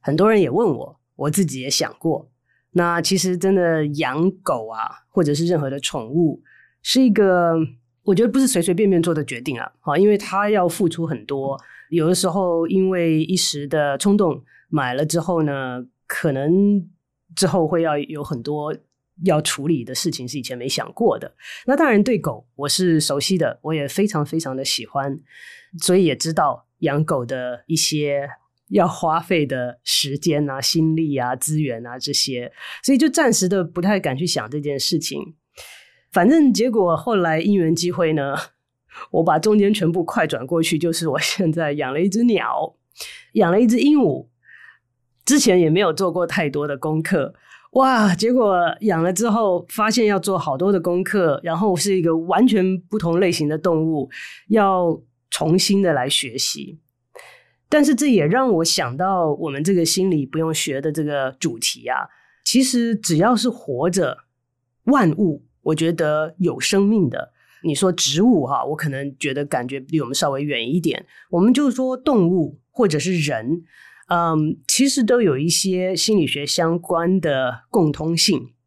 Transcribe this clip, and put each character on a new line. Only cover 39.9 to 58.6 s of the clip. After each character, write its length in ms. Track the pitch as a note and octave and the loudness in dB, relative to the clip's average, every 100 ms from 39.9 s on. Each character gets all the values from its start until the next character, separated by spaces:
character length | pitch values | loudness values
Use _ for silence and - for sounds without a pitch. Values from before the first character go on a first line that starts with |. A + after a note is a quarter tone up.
部 140 | E3+ | 0
快 220 | E3 - D#3 | -2 -2 -2
转 200 | C3+ C3 | -4 -4
过 160 | E3+ | -2
去， 160 | D#3+ D#3+ | 0 0
就 140 | E3 | -2
是 160 | D#3+ E3 | -2 -2
我 100 | C#3 | -2
现 320 | - - F3 | -4 -2 -2
在 220 | D#3+ D#3 | 0 -2
养 180 | D3 C3+ | -4 -4
了 120 | C#3 | -2
一 60 | F#3+ | 0
只 140 | F#3+ | 2
鸟， 520 | A#3+ G3+ A2+ C3+ D#3 _ _ - - - - | 2 2 0 -4 -6 _ _ -18 -18 -18 -6
养 180 | - F3+ | 2 4
了 80 | F#3 | 4
一 80 | A#3+ | 4
只 120 | A#3+ | 4
鹦 200 | C#4+ D4+ | 4 4
鹉。 280 | G#3 C3 - _ _ - - _ _ _ _ _ - | 4 0 -8 _ _ -20 -20 _ _ _ _ _ 0
之 120 | C#4+ | 2
前 220 | A#3+ F3+ | 6 4
也 80 | D#3+ | 6
没 100 | E3 | 4
有 140 | G3 | 2
做 180 | D#3 F#3 | 0 -2
过 160 | F3 E3+ | 0 -2
太 220 | G3 D#3 | -2 -2
多 180 | C#3 D3 | -2 -4
的 120 | C#3 | -4
功 240 | D#3 D#3 | -2 -2
课， 320 | D#3 F3+ C3+ - _ - _ | 0 0 -2 -8 _ -20 _
哇！ 420 | B3+ C4 B3+ G#3 | 2 4 4 2
结 180 | E3+ A3 | 2 2
果 320 | B3 G#3+ F3+ E3+ - | 4 4 2 0 0
养 220 | G#3+ E3 | 0 2
了 100 | E3+ | 2
之 160 | F#3 A#3 | 0 0
后 380 | G#3+ G#3+ F3 - | 2 2 0 -4
发 220 | - G#3+ | -2 0
现 160 | A3 G#3+ | 2 2
要 120 | G3 | 2
做 200 | G#3 F#3 | 0 -2
好 180 | D3+ C3+ | -2 -2
多 160 | F#3 | 2
的 80 | G3 | 2
功 240 | E3+ F3 | 2 -2
课， 340 | F#3+ G#3+ E3+ C#3 | 0 2 2 0
然 100 | E3+ | -2
后 220 | D#3+ G#3 F3+ | 0 0 0
是 180 | G3+ | 0
一 60 | F#3+ | 0
个 160 | E3 E3 | 2 0
完 320 | E3+ F3+ B3 | 0 4 4
全 320 | G#3 F#3+ F#3 | 4 2 -2
不 180 | - G#3+ | -4 -4
同 220 | E3+ E3+ | 0 2
类 100 | F#3+ | 2
型 160 | E3 D3+ | 0 -2
的 120 | D#3 | 0
动 280 | F3 E3 D#3+ | 0 2 0
物， 220 | D3+ C3+ - - - _ | -2 -4 -10 -18 -20 _
要 540 | G#3+ G3 F#3+ F3 E3 _ _ _ | 2 4 2 0 -2 _ _ _
重 300 | - D#3+ F3+ | -4 2 2
新 240 | - G3 | 2 2
的 100 | F#3+ | 2
来 160 | D3 B2+ | 0 0
学 300 | - C3+ B2 | -2 -4 -6
习。 420 | - - C#3 D#3+ _ _ _ - - - _ _ _ | -6 -6 -12 -16 _ _ _ -20 -20 -20 _ _ _
但 160 | D4+ | 2
是 100 | D4 | 4
这 160 | C4 D4 | 2 4
也 140 | A3 | 4
让 260 | D3+ A3+ C4 | 4 2 2
我 140 | F3 | 2